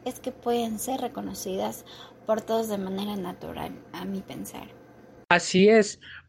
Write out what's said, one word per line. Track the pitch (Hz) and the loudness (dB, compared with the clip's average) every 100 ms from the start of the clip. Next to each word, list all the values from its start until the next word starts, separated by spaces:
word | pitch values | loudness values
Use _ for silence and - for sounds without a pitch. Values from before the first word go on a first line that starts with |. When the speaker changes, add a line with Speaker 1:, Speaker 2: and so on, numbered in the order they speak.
Speaker 1:
es | 254 254 | -10 -10
que | 262 | -10
pueden | 240 240 240 226 214 | -6 -2 0 -2 -4
ser | - 262 | -4 -4
reconocidas | 240 208 202 196 202 190 214 - - - - - - | -4 -6 -8 -8 -6 -4 -4 -6 -14 -20 -20 -8 -2
por | 220 | -2
todos | 220 226 220 | 0 -2 0
de | 202 | -2
manera | 190 190 208 202 | -4 -4 -4 -4
natural, | 180 180 156 156 - - - | -6 -8 -10 -8 -8 -10 -14
a | 175 | -10
mi | 185 190 | -8 -8
pensar. | - - 202 - - - - - - - - | -8 -10 -12 -12 -16 -18 -20 -20 -20 -8 2
Speaker 2:
Así | 175 - 180 202 | 2 4 8 10
es, | 220 202 - - - | 10 6 0 -16 -20